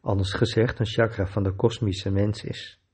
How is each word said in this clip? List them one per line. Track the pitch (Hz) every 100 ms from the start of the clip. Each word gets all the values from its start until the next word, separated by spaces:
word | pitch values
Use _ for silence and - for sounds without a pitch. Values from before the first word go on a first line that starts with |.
anders | - 101 95
gezegd | - 113 - 120 -
een | 110
chakra | - 113 110 95
van | -
de | 98
kosmische | 95 117 - 107 92 -
mens | 98 104 104
is | - - - - _